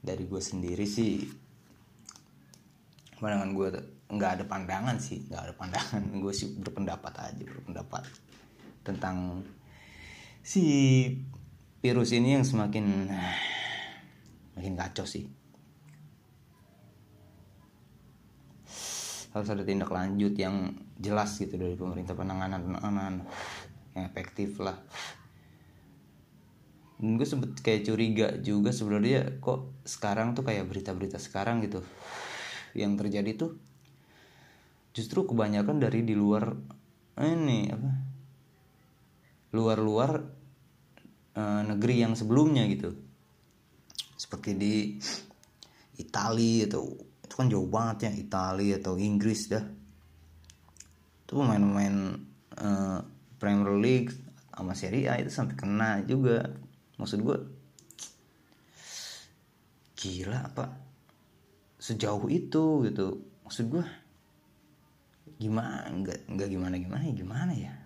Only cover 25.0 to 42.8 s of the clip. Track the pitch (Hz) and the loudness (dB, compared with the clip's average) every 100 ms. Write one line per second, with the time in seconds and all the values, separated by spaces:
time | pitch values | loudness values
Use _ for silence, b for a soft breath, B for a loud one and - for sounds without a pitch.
25 | B B B B B B B B B - | B B B B B B B B B -20
26 | - - _ - - - - - - - | -20 -20 _ -20 -20 -20 -20 -20 -20 -4
27 | 107 113 139 139 104 - - 107 104 107 | 0 2 2 0 -2 -2 2 2 2 2
28 | 113 107 107 - - 104 107 - 107 104 | 4 4 2 0 0 4 4 2 0 2
29 | 110 135 135 - 127 135 - - - - | 4 4 2 -2 -2 -2 -4 -14 -12 -4
30 | 104 101 117 120 127 104 92 95 98 92 | -2 2 0 0 0 0 -2 -4 -6 -4
31 | 95 - - 98 104 117 104 104 90 B | -4 -6 -6 -2 0 0 0 -4 -8 B
32 | B B B B B B B - 104 101 | B B B B B B B -2 0 0
33 | 104 101 101 110 165 - - - - b | 0 0 -2 -2 -4 -6 -18 -20 -20 b
34 | b b b b b b b b _ - | b b b b b b b b _ -10
35 | 104 - - 117 107 104 104 151 117 113 | -2 0 2 2 2 2 2 2 4 2
36 | 113 104 104 104 113 - - - _ _ | 2 4 4 4 2 -4 -12 -18 _ _
37 | _ - 151 165 151 127 101 113 135 135 | _ -2 2 2 2 2 0 -2 0 0
38 | - - - - _ _ _ _ _ _ | -2 -10 -18 -20 _ _ _ _ _ _
39 | _ _ _ _ _ 110 113 110 107 107 | _ _ _ _ _ 2 4 4 4 4
40 | 139 151 - - - - _ _ _ - | 4 2 -4 -14 -20 -20 _ _ _ -20
41 | - - _ - 107 104 107 104 120 120 | -20 -20 _ -4 0 0 0 2 4 6
42 | 113 110 107 127 156 139 131 - | 4 2 4 6 8 6 4 2